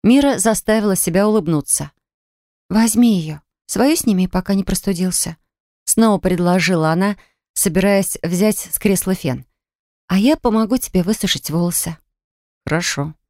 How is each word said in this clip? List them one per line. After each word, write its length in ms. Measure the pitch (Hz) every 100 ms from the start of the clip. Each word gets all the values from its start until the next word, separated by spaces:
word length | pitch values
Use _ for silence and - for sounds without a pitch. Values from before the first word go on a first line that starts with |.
Мира 340 | 196 262 277 247
заставила 600 | 226 214 - 220 214 185
себя 300 | - 175 208
улыбнуться. 640 | 214 160 156 - - 147 _ _ _ _ _ _ _ _
«Возьми 480 | 202 226 214 240 196
её. 220 | 156 147 _ _ -
Свою 280 | - 262 330
сними, 320 | - 185 185
пока 260 | 185 -
не 120 | 196 190
простудился», 720 | 196 - 175 185 175 - 160 _ _ _ _ -
снова 320 | - 226 196
предложила 760 | 190 175 175 180 165 175 156
она, 240 | 165 202 202 _ _ _
собираясь 640 | - 196 160 196 196 190 -
взять 480 | 170 175 214 208 -
с 60 | -
кресла 360 | 196 190 - 185
фен. 300 | 143 127 - _ _ _ _ _ _
«А 100 | 185
я 180 | 226 311
помогу 420 | 240 220 220 247
тебе 260 | - 185
высушить 460 | 175 220 190 - -
волосы». 480 | 160 175 170 - 160 _ _ _ _ _ _ -
«Хорошо». 500 | 160 175 - 151 156 _